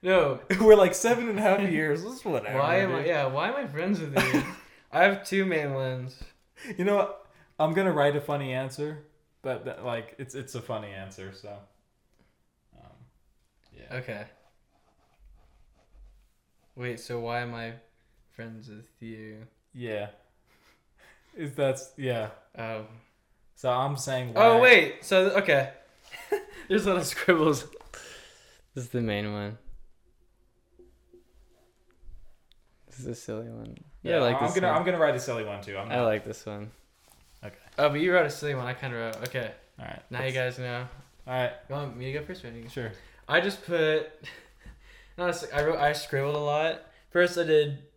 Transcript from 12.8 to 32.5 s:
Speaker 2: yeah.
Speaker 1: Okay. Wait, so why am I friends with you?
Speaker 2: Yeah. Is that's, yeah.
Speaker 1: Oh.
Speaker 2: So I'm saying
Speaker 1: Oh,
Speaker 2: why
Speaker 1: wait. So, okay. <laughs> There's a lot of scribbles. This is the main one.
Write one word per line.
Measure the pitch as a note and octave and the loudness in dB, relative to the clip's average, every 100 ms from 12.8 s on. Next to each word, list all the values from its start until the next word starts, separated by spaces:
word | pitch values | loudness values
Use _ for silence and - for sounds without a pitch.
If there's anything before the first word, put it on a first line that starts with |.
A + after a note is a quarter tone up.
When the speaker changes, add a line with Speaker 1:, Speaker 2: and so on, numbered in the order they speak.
| - - - _ _ _ _ _ _ - | -20 -20 -20 _ _ _ _ _ _ -20
Speaker 2:
yeah. | - B2+ | -12 -10
Speaker 1:
Okay. | B2+ G#2 G#2+ _ _ _ _ _ _ _ _ _ - - _ _ _ _ _ - - - _ _ _ _ _ - | -10 -12 -12 _ _ _ _ _ _ _ _ _ -20 -20 _ _ _ _ _ -20 -20 -20 _ _ _ _ _ -10
Wait, | B2 A2+ | -8 -8
so | - A#2+ | -8 -8
why | A#2 A#2+ | -4 -6
am | A#2+ | -6
I | A#2 A2+ A#2 _ _ _ _ _ | -8 -10 -14 _ _ _ _ _
friends | - A#2 A2+ A#2 | -16 -16 -14 -18
with | G#2 B2 _ | -20 -20 _
you? | A2+ A2 G#2+ G#2+ A2+ _ _ | -16 -14 -16 -18 -20 _ _
Speaker 2:
Yeah. | B2+ A#2 G#2+ G#2 - _ _ _ _ _ _ _ _ - _ _ - | -12 -6 -6 -6 -12 _ _ _ _ _ _ _ _ -20 _ _ -10
Is | D3+ | -10
that's, | C#3 C#3 C3 - - | 0 0 0 -8 -6
yeah. | C3 A#2 G#2+ - _ - | -4 -2 -4 -10 _ -12
Speaker 1:
Oh. | A2+ A2 A2+ A2+ _ _ _ _ _ - | -10 -8 -12 -20 _ _ _ _ _ -6
Speaker 2:
So | C3 | 0
I'm | B2 C#3 C#3 | 0 0 -2
saying | C3+ C3 B2 A#2 | -4 -4 -2 6
Speaker 1:
Oh, | A3+ A#3 | 8 10
Speaker 2:
why | |
Speaker 1:
wait. | B3+ A3 D3 - - | 10 10 8 -4 2
So, | F#3+ F#3+ G3 | 4 6 4
okay. | G3 C#3 C3 - - _ - - | 4 4 2 -8 -20 _ -20 -20
<laughs> | - G4+ - - - | -4 -4 -4 -18 0
There's | G#3 G3+ | 0 2
a | |
lot | F3+ | 0
of | D#3 | 0
scribbles. | - - E3+ D#3 C3+ - - - - - - - - - _ _ | -4 2 4 4 2 -4 -18 -20 -20 -18 -20 -20 -20 -20 _ _
This | - A#2+ | -14 -6
is | |
the | B2 | -4
main | A2+ G#2 G#2 | -2 -2 -4
one. | G#2 G#2 A2+ - - - _ _ _ _ _ _ _ _ _ F4+ _ _ F4 _ _ _ _ _ _ _ _ - - - - _ | -6 -8 -10 -14 -16 -18 _ _ _ _ _ _ _ _ _ -20 _ _ -20 _ _ _ _ _ _ _ _ -18 -16 -18 -20 _